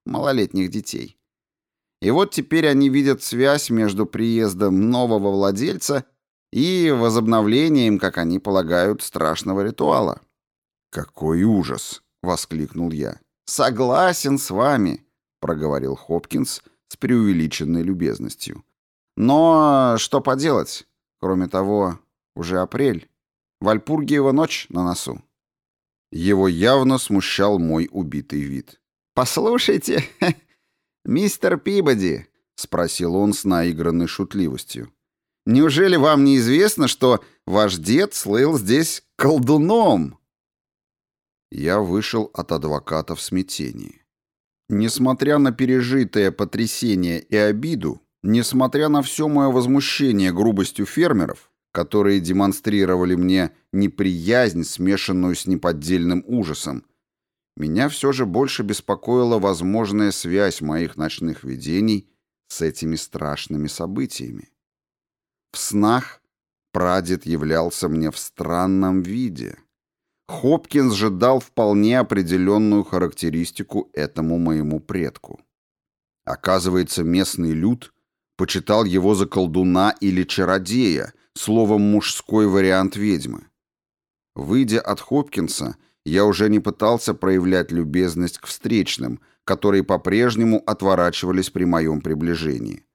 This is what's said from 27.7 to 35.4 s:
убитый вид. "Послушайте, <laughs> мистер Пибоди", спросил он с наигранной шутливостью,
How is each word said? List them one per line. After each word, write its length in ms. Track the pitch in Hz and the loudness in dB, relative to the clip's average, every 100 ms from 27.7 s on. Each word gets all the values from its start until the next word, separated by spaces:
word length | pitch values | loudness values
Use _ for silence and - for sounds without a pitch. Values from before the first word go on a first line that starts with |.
| 80 85 | 0 -2
убитый 500 | 95 80 71 67 73 | -6 -6 -8 -8 -6
вид. 400 | 71 67 - _ _ _ _ | -6 -8 -12 _ _ _ _
"Послушайте, 880 | - 127 - 214 247 - 175 - - - - | -2 -2 0 0 0 0 0 -2 -2 -4 -2
<laughs> 160 | 180 - _ _ _ _ _ _ - | -2 -2 _ _ _ _ _ _ -4
мистер 520 | 135 202 - 180 175 | 0 0 0 -2 0
Пибоди", 720 | - 196 156 113 92 60 - _ _ - | 0 0 2 2 0 -4 -8 _ _ -16
спросил 600 | - 85 87 - 87 92 | -6 -2 -2 -2 -2 2
он 180 | 104 | 0
с 120 | 95 98 | 0 0
наигранной 600 | 87 85 80 82 85 85 | 0 0 0 0 0 -2
шутливостью, 840 | - 95 104 85 64 - 60 60 _ _ _ _ _ | -4 -6 -2 -4 -4 -10 -14 -14 _ _ _ _ _